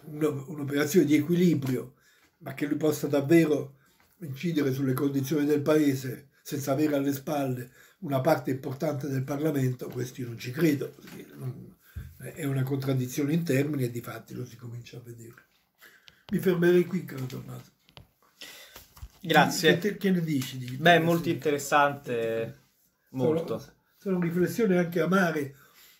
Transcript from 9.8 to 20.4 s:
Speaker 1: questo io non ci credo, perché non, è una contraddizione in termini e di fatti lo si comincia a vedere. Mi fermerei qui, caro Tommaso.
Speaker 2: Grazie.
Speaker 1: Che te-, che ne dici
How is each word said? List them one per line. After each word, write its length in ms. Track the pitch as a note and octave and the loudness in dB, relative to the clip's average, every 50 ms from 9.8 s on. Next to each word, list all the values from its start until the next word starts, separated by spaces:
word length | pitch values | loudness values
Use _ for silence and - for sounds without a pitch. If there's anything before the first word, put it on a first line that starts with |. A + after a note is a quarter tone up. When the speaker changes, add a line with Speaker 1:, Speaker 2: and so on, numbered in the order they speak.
| D3 B2 | -8 -10
Speaker 1:
questo 340 | A2+ B2 B2 - - C3+ | -8 -8 -8 -8 -8 -10
io 60 | A#2+ A2+ | -10 -10
non 100 | A#2 A#2 | -10 -10
ci 120 | - B2+ | -10 -8
credo, 400 | B2 D3 E3+ D#3 C3+ C3 - - | -2 2 2 2 2 2 -2 -8
perché 360 | - - - - - - - - - | -10 -16 -20 -20 -18 -18 -18 -18 -14
non, 420 | C#3+ C3+ B2+ - - B2 - - _ _ _ - - - - - | -10 -10 -10 -10 -10 -14 -20 -20 _ _ _ -14 -14 -14 -14 -16
è 280 | - B2+ C3 - F3 D#3 | -16 -16 -14 -10 -6 -4
una 200 | C#3 C3+ C3+ C3 | -4 -2 -2 -2
contraddizione 680 | C3+ C#3+ C3 C3 C3+ C3 B2+ B2 - - D#3 C#3+ C#3 | -2 -2 -2 -2 -2 -2 -2 -2 -4 -4 -4 -2 0
in 120 | D#3+ E3+ E3 | 0 0 0
termini 400 | - C3 C3+ C#3+ D3+ D3 C3+ B2 | 2 2 2 2 0 -2 -2 -2
e 60 | A#2 | -4
di 100 | A2+ A#2 | -4 -6
fatti 340 | - A2+ G#2+ - - - B2 | -10 -10 -12 -14 -14 -12 -12
lo 100 | B2 B2 | -12 -12
si 120 | - - | -12 -14
comincia 400 | - A#2+ A#2 A#2+ A#2+ A#2+ - C3+ | -16 -16 -14 -14 -14 -14 -14 -16
a 40 | B2 | -16
vedere. 480 | A2+ A#2+ A#2 A#2 A2+ A2+ - - _ _ _ _ _ _ _ _ - - - - - - _ _ _ - | -16 -16 -18 -18 -18 -20 -20 -20 _ _ _ _ _ _ _ _ -20 -20 -20 -20 -20 -20 _ _ _ -4
Mi 60 | G#3 F3 | -4 0
fermerei 460 | - F#3+ F3 E3 E3+ F3 F3+ F3+ E3+ | 2 2 2 4 4 6 6 6 4
qui, 200 | - F#3+ E3 C3+ | 2 -2 -6 -6
caro 220 | - C#3+ C3 C3 | -6 -10 -8 -8
Tommaso. 440 | A#2+ B2+ B2+ B2 C3 B2+ B2 - - _ _ _ _ - - - _ _ _ _ _ _ - - - - - - - - - - _ - - - - _ - | -8 -8 -10 -12 -12 -14 -16 -16 -20 _ _ _ _ -20 -20 -20 _ _ _ _ _ _ -20 -20 -18 -18 -20 -20 -20 -20 -20 -20 _ -20 -18 -18 -18 _ -8
Speaker 2:
Grazie. 520 | - E3 D#3+ D3+ C3+ C3+ - - E3 D#3 E3 | 0 4 6 6 6 6 4 2 4 4 4
Speaker 1:
Che 40 | - | 4
te-, 180 | G#3+ G#3 F#3 - | 2 -2 -2 0
che 120 | - F#3+ | 0 2
ne 120 | F#3 F3 | 2 2
dici 340 | E3 D#3+ D3+ C3+ | 0 0 -2 -2